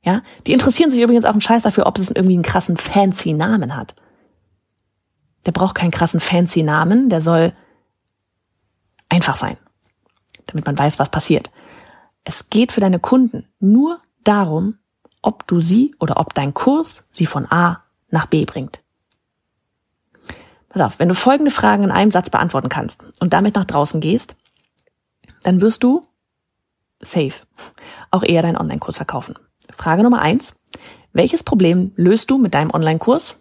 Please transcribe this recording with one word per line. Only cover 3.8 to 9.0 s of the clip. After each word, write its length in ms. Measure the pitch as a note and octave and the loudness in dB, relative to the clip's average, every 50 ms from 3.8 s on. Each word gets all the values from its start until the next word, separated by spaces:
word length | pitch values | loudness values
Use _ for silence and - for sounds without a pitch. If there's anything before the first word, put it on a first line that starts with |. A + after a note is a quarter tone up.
| G#2+ - _ _ _ _ _ _ _ _ _ _ _ _ _ _ _ _ _ _ _ _ _ _ _ _ _ _ _ _ _ _ _ | -10 -12 _ _ _ _ _ _ _ _ _ _ _ _ _ _ _ _ _ _ _ _ _ _ _ _ _ _ _ _ _ _ _
Der 60 | F3 | -4
braucht 240 | E3 F3 F#3 F#3+ - | -2 0 -2 -2 0
keinen 140 | - F3+ E3+ | -2 -2 -2
krassen 300 | - - E3+ E3+ - E3 | 0 0 -2 -2 -2 -4
fancy 420 | - - F3+ F3 F3+ E3+ - E3 | -2 0 0 0 0 2 0 0
Namen, 460 | D#3+ D3+ D3+ D3+ D#3+ E3+ G#3 A#3+ C4+ B3 | 0 0 0 0 2 2 2 2 2 2
der 140 | F#3+ D#3+ | 0 0
soll 320 | D#3 E3 E3+ E3 E3 F3+ - _ _ _ _ _ _ _ _ _ _ _ _ _ _ _ _ _ _ _ _ _ _ _ _ _ _ _ _ _ | 0 2 2 2 2 0 -2 _ _ _ _ _ _ _ _ _ _ _ _ _ _ _ _ _ _ _ _ _ _ _ _ _ _ _ _ _